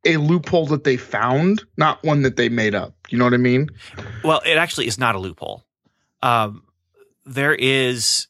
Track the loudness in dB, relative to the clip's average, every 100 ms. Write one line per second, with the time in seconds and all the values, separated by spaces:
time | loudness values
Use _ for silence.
0 | 2 2 2 0 2 0 2 0 0 -2
1 | -4 -2 0 2 2 0 -4 -2 0 0
2 | 0 2 2 0 0 0 0 -2 -6 _
3 | -6 0 2 4 2 2 -2 -8 -20 -16
4 | -16 -4 0 2 2 0 0 -2 -4 0
5 | 0 0 -6 -10 -12 -12 _ _ _ _
6 | _ _ 0 0 0 -8 _ _ _ _
7 | _ _ -12 -2 0 2 0 0 0 -2
8 | -2 -4